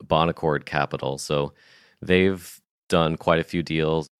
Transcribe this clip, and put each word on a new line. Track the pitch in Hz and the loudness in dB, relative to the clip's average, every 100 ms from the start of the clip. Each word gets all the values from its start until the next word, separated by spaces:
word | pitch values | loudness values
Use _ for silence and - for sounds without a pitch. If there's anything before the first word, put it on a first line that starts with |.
Bonaccord | - 80 82 - 80 73 | -2 2 2 0 -2 -2
Capital. | - 76 69 69 65 69 | -2 -4 -2 -4 -6 -6
So | - 73 71 - _ _ _ _ | -4 -2 -2 -8 _ _ _ _
they've | - 92 95 92 90 - _ _ - | 0 4 4 0 -8 -20 _ _ -2
done | 90 80 80 | 2 2 0
quite | - 82 | 2 2
a | |
few | 80 87 | 0 -4
deals, | 76 80 78 80 78 _ | -4 -2 0 0 -4 _